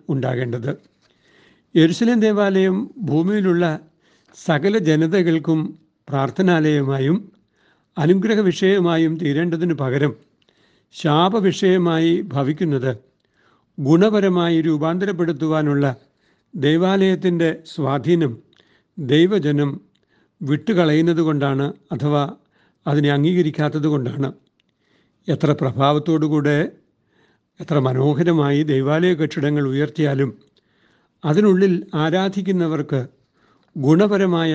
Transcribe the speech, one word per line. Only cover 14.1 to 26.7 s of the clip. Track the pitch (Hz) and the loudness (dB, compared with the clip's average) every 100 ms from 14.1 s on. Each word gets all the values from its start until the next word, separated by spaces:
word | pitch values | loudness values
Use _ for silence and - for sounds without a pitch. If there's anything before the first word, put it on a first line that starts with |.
| 208 196 175 170 165 | 2 2 2 2 0
രൂപാന്തരപ്പെടുത്തുവാനുള്ള | 160 151 160 180 202 175 165 143 156 156 151 143 143 120 _ _ _ _ _ | 0 -2 -2 -2 -4 -2 -4 -2 -2 0 0 0 -2 -4 _ _ _ _ _
ദൈവാലയത്തിൻ്റെ | 185 139 160 185 196 190 180 185 170 165 160 - | -2 0 2 2 2 2 2 0 0 0 -2 -10
സ്വാധീനം | - 135 139 123 175 143 113 _ _ _ _ _ - | -6 -4 -2 0 0 0 -4 _ _ _ _ _ -12
ദൈവജനം | 127 147 180 208 147 147 143 139 - _ _ _ _ _ | 0 4 4 2 0 0 -2 -6 -16 _ _ _ _ _
വിട്ടുകളയുന്നത് | 139 147 - 185 160 151 170 165 | -4 -4 0 0 2 2 2 0
കൊണ്ടാണ്, | 156 147 139 135 143 - _ | 0 0 -2 -2 -4 -8 _
അഥവാ | 139 147 147 143 - _ _ _ _ 160 | -6 -2 0 -2 -8 _ _ _ _ -2
അതിനെ | 147 143 | 0 2
അംഗീകരിക്കാത്തത് | 143 156 180 156 151 147 151 151 | 2 2 2 0 -2 -4 -2 -2
കൊണ്ടാണ്. | 147 123 135 135 - _ _ _ _ _ _ _ _ - | -2 -4 -6 -6 -8 _ _ _ _ _ _ _ _ -6
എത്ര | 143 143 | -2 0
പ്രഭാവത്തോടുകൂടെ, | 139 131 117 139 147 151 160 151 151 147 147 190 | 0 -2 0 0 2 0 0 0 0 0 0 -2